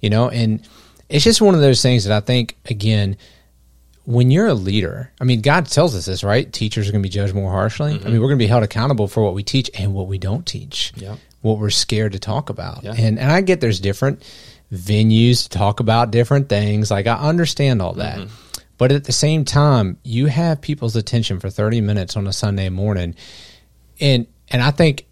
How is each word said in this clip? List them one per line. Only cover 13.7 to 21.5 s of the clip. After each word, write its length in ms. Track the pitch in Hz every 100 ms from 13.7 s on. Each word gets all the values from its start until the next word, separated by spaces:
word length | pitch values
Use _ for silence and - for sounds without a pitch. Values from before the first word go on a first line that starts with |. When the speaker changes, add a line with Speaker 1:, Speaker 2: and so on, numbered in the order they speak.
| 95
Speaker 1:
different 420 | 98 98 131 147 - - - - _
venues 680 | 95 90 104 110 110 117 120
to 60 | - 90
talk 220 | 101 104
about 320 | 110 113 120
different 380 | 113 120 143 139
things. 420 | 104 104 104 104
Like, 160 | 101 101
I 60 | 117
understand 680 | 147 170 160 - 139 120
all 120 | 90
that. 240 | 90 85 80
Speaker 2:
Mm-hmm. 100 | 98 110 - - _ _
Speaker 1:
But 140 | 127
at 140 | 143 143
the 80 |
same 320 | 123 147 156 139
time, 500 | 143 147 131 98 -
you 220 | - 117 147
have 340 | 135 170 151
people's 380 | - 147 117 110
attention 420 | 104 120 110 92
for 100 | 98